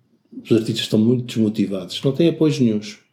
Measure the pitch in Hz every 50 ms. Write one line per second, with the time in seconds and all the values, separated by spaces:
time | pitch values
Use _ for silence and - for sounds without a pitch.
0 | _ _ _ _ _ _ - - - - - - - - - - - - - 107
1 | 107 113 127 123 123 123 - 113 110 104 107 - 101 92 98 95 87 - - -
2 | - 139 131 - 170 165 160 - 165 151 139 135 127 113 107 104 104 - - -
3 | _ _